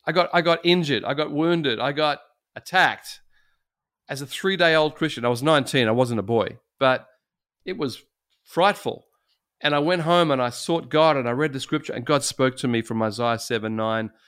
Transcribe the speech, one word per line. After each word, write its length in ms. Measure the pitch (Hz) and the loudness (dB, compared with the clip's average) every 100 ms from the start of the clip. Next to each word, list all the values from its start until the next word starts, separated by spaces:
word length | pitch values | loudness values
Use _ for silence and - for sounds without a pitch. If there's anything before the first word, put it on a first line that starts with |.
| - | -2
I 60 | |
got, 180 | 165 170 | -2 0
I 80 | 175 | 0
got 180 | 170 165 | 0 2
injured. 400 | 170 180 147 113 - | 2 2 2 -2 -2
I 100 | 143 | -4
got 160 | 151 | -4
wounded. 480 | 147 165 170 143 107 | -2 0 0 0 -2
I 120 | 127 | -2
got 280 | 143 151 143 _ _ _ - | -2 -2 -4 _ _ _ -20
attacked. 640 | - 185 151 101 - - _ _ _ _ _ _ _ _ - | -2 2 2 0 -10 -20 _ _ _ _ _ _ _ _ -12
As 120 | 139 | -12
a 40 | 139 | -10
three-day-old 680 | - 190 190 170 160 156 - | -4 -2 2 4 4 2 -2
Christian, 280 | 160 120 | -4 -2
I 60 | 120 | -2
was 120 | 120 | 0
nineteen. 460 | 147 151 127 139 113 | 2 2 2 2 2
I 40 | |
wasn't 280 | 117 123 113 | 2 0 -2
a 40 | |
boy, 340 | 98 117 98 - _ - | 0 0 0 -6 _ 0
but 280 | 131 127 - _ _ _ _ _ | 0 0 -4 _ _ _ _ _
it 140 | - 190 | -12 -6
was 260 | 139 107 _ _ _ _ | -6 -8 _ _ _ _
frightful. 600 | _ 165 190 196 123 - _ _ _ _ _ _ | _ 2 2 0 -6 -8 _ _ _ _ _ _
And 120 | 147 | -2
I 60 | 147 | 0
went 220 | 151 180 | 0 0
home 300 | 160 175 160 | 2 2 4
and 100 | 131 | 2
I 80 | 120 | -2
sought 400 | - - 165 127 | -4 -4 -4 0
God 260 | 151 160 139 | 4 4 4
and 140 | 120 | 0
I 20 | |
read 220 | 123 156 | -2 -2
the 80 | 135 | -4
scripture, 320 | - 151 - | -4 -4 -4
and 120 | 120 120 | -6 0
God 160 | 143 | 0
spoke 340 | - - 131 127 | 0 0 0 0
to 100 | 131 | -2
me 140 | 117 | -2
from 200 | 113 113 | -2 -2
Isaiah 380 | 110 104 120 113 | -2 -2 -2 -2
seven 380 | - 113 110 110 | -4 -4 -4 -4
nine, 320 | 110 113 113 - | -2 -2 -6 -12